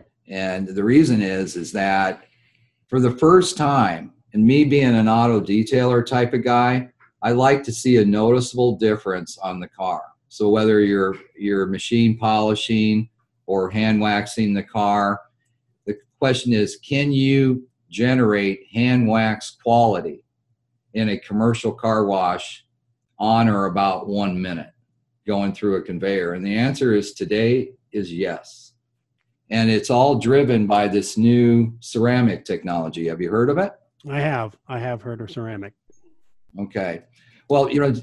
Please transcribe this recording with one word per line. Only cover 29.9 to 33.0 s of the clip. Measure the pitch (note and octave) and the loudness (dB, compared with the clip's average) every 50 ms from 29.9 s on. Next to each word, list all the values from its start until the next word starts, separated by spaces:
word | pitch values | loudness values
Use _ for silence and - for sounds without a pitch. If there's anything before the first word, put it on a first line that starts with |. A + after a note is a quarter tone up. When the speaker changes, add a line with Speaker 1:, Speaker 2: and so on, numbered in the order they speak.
| B2+ A#2+ C3 C#3+ C#3 | 2 4 4 4 2
Speaker 1:
driven | A2+ G#2+ A#2 C3+ C#3+ C#3 B2 A#2+ A2 G#2+ | 2 2 2 4 4 4 4 2 2 2
by | G2+ G#2 G#2 G#2 G2+ | 2 2 2 2 2
this | F#2+ G2+ G2 - - | 0 -2 -2 -2 0
new | G#2+ A2+ A#2 A#2+ A#2+ A#2+ A#2+ A#2 A#2 A#2 A2+ A#2 - | 2 4 4 4 4 4 6 4 4 2 0 -2 -10
ceramic | - - - A#2 A2+ A#2+ B2 B2+ A#2+ A2+ F2+ E2 - | -14 -8 -2 0 0 2 2 2 2 2 0 -2 -6
technology. | - F#2+ E2 - F#2 F2 E2+ D#2+ D#2+ D#2+ E2+ | -6 -8 -6 -6 -4 -4 -4 -4 -6 -6 -6